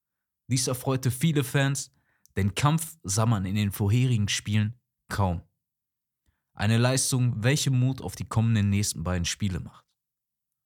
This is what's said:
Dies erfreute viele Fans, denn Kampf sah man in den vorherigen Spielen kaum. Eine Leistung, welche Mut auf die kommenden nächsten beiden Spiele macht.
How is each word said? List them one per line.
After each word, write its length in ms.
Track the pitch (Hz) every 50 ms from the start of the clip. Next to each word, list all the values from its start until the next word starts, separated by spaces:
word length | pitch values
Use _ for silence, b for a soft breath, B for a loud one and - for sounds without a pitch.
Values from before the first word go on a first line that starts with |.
| _ _ _ _ _ _ _ _ _
Dies 220 | - 123 131 - 139
erfreute 420 | 127 - - 135 131 127 - 127
viele 340 | 120 - - 170 156 151 131
Fans, 480 | - - 143 135 135 139 - - - b b b b b b b b _
denn 200 | 98 95 101 -
Kampf 420 | - - 147 156 160 - - - - -
sah 240 | 92 98 110 110
man 180 | 117 117 98 92
in 120 | 92 98
den 160 | 107 104 101 -
vorherigen 560 | - 110 101 110 123 127 131 123 107 101 95
Spielen 520 | - - - - 104 107 107 107 117 - _ _ _ _ _ -
kaum. 320 | - - 101 92 87 85 - _ _ _ _ _ _ _ _ _ _ _ _ _ _ _ _ _ _ _ _ _ _
Eine 220 | - 98 107 113
Leistung, 680 | 113 120 123 131 135 - - 135 127 123 123 117 107 104
welche 260 | 123 143 147 - 143
Mut 320 | 131 123 127 131 131 - -
auf 140 | 95 -
die 80 | - 92
kommenden 440 | - - 113 113 113 113 107 101 101
nächsten 360 | 98 101 104 - - - 80
beiden 200 | 90 90 90 85
Spiele 360 | - - - 107 98 90 76
macht. 260 | 62 - - - _ _ _ _ _ _ _ _ _ _ _ _ _ _ _ _ _